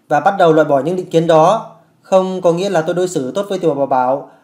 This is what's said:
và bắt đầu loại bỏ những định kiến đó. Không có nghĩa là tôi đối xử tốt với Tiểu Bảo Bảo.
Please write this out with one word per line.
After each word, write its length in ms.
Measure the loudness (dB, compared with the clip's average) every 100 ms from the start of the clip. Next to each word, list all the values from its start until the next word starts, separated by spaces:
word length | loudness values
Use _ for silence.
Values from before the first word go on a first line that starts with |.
| -4
và 120 | 0
bắt 140 | 0 2
đầu 140 | 2
loại 160 | 4 2
bỏ 120 | 0
những 160 | 0 -4
định 140 | -2
kiến 160 | -2 2
đó. 500 | 4 4 2 -4 -20 _ _
Không 380 | 0 0 0 -2
có 100 | -2
nghĩa 180 | 0 -2
là 120 | -2
tôi 120 | -2
đối 140 | -2 -2
xử 240 | -4 -6
tốt 140 | -6 -6
với 100 | -4
Tiểu 160 | -2
Bảo 120 | -2 -2
Bảo. 440 | 0 0 -2 -4 _